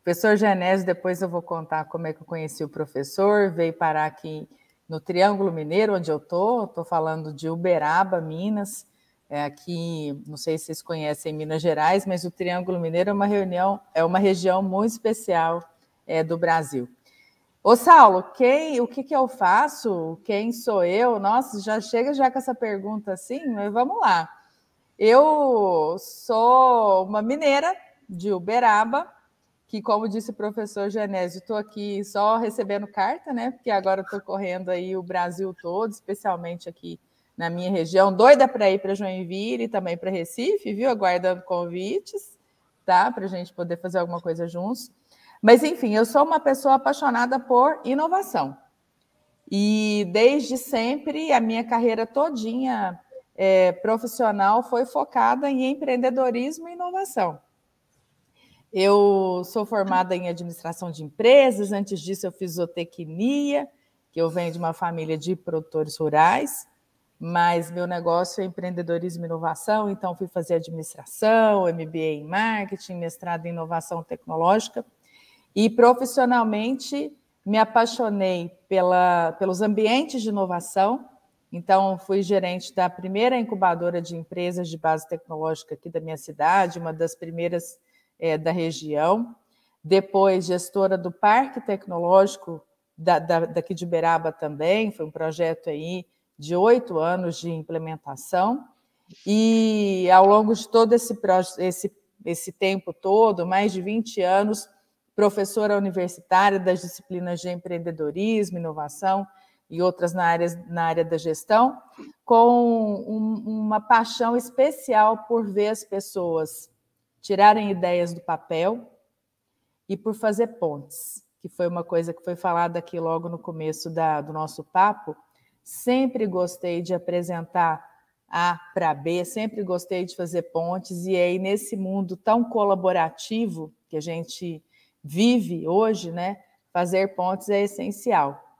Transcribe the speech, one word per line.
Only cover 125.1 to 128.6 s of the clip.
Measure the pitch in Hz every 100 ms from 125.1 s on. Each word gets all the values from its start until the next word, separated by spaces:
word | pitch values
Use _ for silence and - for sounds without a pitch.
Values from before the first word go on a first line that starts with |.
| 151 _ _ _ _
Sempre | - - - 254 262 254 214
gostei | 180 180 180 180 170
de | 175
apresentar | 180 175 175 175 170 165 180 165 156 - _ _ _ _
A | 170 175 165